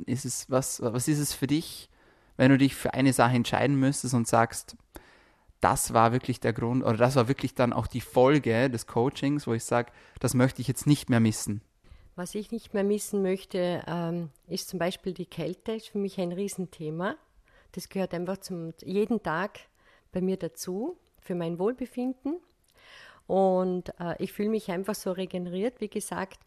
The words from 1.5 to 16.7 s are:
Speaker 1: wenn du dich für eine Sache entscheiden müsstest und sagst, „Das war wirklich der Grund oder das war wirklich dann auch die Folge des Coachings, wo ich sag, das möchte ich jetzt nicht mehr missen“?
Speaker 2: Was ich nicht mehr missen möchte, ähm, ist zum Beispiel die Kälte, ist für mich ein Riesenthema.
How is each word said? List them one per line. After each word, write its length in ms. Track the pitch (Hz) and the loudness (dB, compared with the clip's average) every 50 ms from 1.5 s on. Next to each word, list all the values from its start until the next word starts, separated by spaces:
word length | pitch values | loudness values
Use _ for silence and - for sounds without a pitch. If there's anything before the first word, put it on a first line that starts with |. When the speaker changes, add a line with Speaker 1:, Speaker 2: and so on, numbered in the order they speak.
| 147 160 - - - - - _ _ _ _ _ _ _ _ _ _ | 0 0 -2 -4 -12 -16 -18 _ _ _ _ _ _ _ _ _ _
Speaker 1:
wenn 120 | - 127 135 | 4 6 8
du 80 | 139 | 8
dich 180 | 127 139 131 - | 8 6 4 2
für 180 | - - - - | 0 -4 -4 0
eine 200 | 131 135 135 123 | 2 4 4 6
Sache 220 | - 120 120 127 | 6 6 6 6
entscheiden 400 | 120 113 - - 107 117 135 143 | 4 2 2 2 2 2 4 2
müsstest 380 | 135 135 135 143 - - 123 127 | 4 2 2 0 0 -2 0 0
und 140 | 120 113 | 0 2
sagst, 500 | - 120 113 117 - - - - - - - _ _ - - - - - _ _ _ _ _ _ _ _ - | 4 4 4 4 4 0 -8 -14 -14 -20 -20 _ _ -20 -20 -20 -20 -20 _ _ _ _ _ _ _ _ 0
„Das 340 | - 90 135 139 - - 120 | 2 2 2 2 0 2 4
war 200 | 113 113 113 120 | 4 4 4 4
wirklich 260 | 131 - - 120 - | 0 -2 -2 -4 -2
der 140 | - 117 110 | -2 -2 0
Grund 300 | - 120 117 127 131 - | 0 -2 0 0 0 2
oder 140 | 117 113 | 2 2
das 180 | 107 120 127 135 | 4 4 4 4
war 100 | 131 117 | 4 2
wirklich 260 | 123 139 - - - - | 2 0 -2 -2 -4 0
dann 200 | - 123 120 - | 2 0 2 2
auch 140 | - 113 | -2 -4
die 140 | - - 117 | -4 -6 -8
Folge 680 | - - - 127 127 135 151 143 123 113 113 117 131 135 | -6 0 4 6 6 8 6 6 4 2 2 2 2 2
des 180 | 120 113 - | 0 -2 -6
Coachings, 580 | - - 120 120 143 - - 143 139 147 147 - | -2 0 0 0 0 0 -2 -2 -2 -2 -2 -2
wo 80 | 123 113 | -2 -2
ich 120 | 113 - | -2 -2
sag, 260 | - 123 120 120 - - - - - - - | 0 0 0 0 -2 -10 -20 -20 -20 -10 -4
das 140 | - 120 - | -2 0 4
möchte 280 | 123 127 135 - - | 4 4 2 2 -2
ich 80 | 120 139 | -4 -4
jetzt 180 | 120 - - | -4 0 4
nicht 220 | 147 147 - - - | 4 4 4 4 2
mehr 100 | 123 113 | 2 4
missen“? 420 | 113 110 107 - - 110 104 104 - _ _ _ _ - - - - - - | 4 4 2 0 -4 -6 -6 -8 -8 _ _ _ _ -20 -20 -20 -20 -18 -12
Speaker 2:
Was 160 | 175 180 - - | -12 -10 -8 -8
ich 180 | 214 208 - | -10 -8 -8
nicht 220 | 233 220 - - - | -10 -10 -10 -6 -2
mehr 100 | 202 196 | 0 0
missen 380 | 202 208 208 - - 208 202 | 2 0 0 -2 -2 -2 0
möchte, 640 | 190 185 190 190 - - - 180 180 175 175 - - | 0 0 0 -2 -4 -6 -4 -2 0 0 -2 -2 -4
ähm, 460 | - 165 175 170 165 170 170 170 147 _ _ _ | -4 -4 -4 -2 -2 -4 -4 -6 -8 _ _ _
ist 220 | - 202 185 - - | -10 -8 -8 -8 -6
zum 100 | 190 165 | -4 -2
Beispiel 340 | 170 185 - - - 190 170 | -2 -2 -2 -4 -8 -8 -8
die 140 | - 170 | -8 -10
Kälte, 460 | - - 170 151 156 185 - - 233 220 | -10 -8 -6 -6 -6 -6 -8 -8 -8 -8
ist 160 | 220 - - | -8 -8 -8
für 100 | - 202 | -6 -4
mich 200 | 196 190 - 196 | -4 -4 -4 -4
ein 120 | 180 175 | -4 -4
Riesenthema. 840 | 175 185 202 196 - 185 180 - | -2 -4 -6 -6 -4 -6 -8 -8